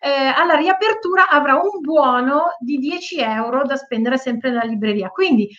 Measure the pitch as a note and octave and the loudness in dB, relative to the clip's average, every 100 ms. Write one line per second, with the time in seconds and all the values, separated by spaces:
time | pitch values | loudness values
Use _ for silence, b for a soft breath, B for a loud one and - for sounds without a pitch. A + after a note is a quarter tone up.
0 | C#4+ C#4 C4+ C4+ F4 D4+ E4+ F#4+ G#4+ A4 | -2 0 0 2 4 4 4 2 2 -2
1 | F4+ F#4 F#4 D4 C4+ C4+ F#4+ G4+ C#4+ D#4+ | 0 2 4 4 4 2 0 -4 0 2
2 | C4 B3 B3+ C#4+ E4+ E4+ B3 C#4+ C#4 F4 | 4 2 0 0 0 -4 -6 -4 -4 -6
3 | F4 E4+ A3+ A3 A#3 B3+ C4+ C4+ C4+ A3+ | -8 -4 -4 -2 -2 -2 -2 -4 -4 -4
4 | A#3 C4 B3+ A#3 C4 A#3+ A#3 A3 G#3+ G#3 | 0 -2 -2 -4 -2 -2 -4 -2 -2 -2
5 | F#3 - F#4+ A#3+ G3+ | -4 -2 2 2 0